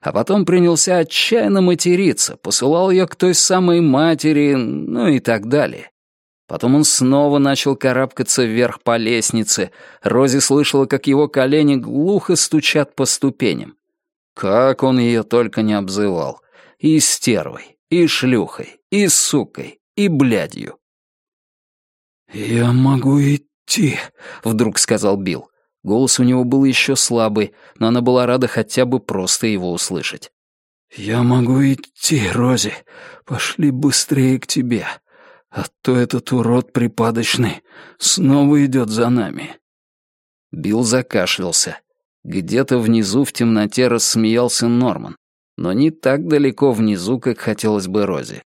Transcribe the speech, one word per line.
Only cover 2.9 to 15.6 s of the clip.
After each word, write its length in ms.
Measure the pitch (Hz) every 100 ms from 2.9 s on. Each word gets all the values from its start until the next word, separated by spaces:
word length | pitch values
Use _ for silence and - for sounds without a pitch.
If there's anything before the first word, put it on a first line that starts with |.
ее 160 | 185 185
к 80 | -
той 180 | 185
самой 480 | 170 - 185 180 170
матери, 720 | 165 131 165 160 151 147 147 139
ну 520 | 117 73 - 120 165
и 120 | 135
так 280 | - 113 107
далее. 440 | 143 110 - - _ _ _ _ _ _
Потом 280 | - 120 143
он 80 |
снова 540 | 151 - 127 139 147 143
начал 380 | 139 135 143 135
карабкаться 680 | 135 127 131 - 127 -
вверх 380 | 120 113 120 -
по 160 | - 117
лестнице. 760 | 110 117 107 113 104 - 90 - - -
Рози 380 | - 110 135 135
слышала, 460 | - 139 143 139 135
как 200 | 135 143
его 200 | 135 147
колени 480 | 143 131 147 147 139
глухо 600 | 120 127 165 202 - 175
стучат 600 | - 156 - 151 143 -
по 100 | 131
ступеням. 680 | - 139 - 117 67 62 - _ _ _ _ _ -
Как 480 | 98 107 131 131
он 160 | 135 127
ее 240 | 120 117
только 380 | 107 117 113 110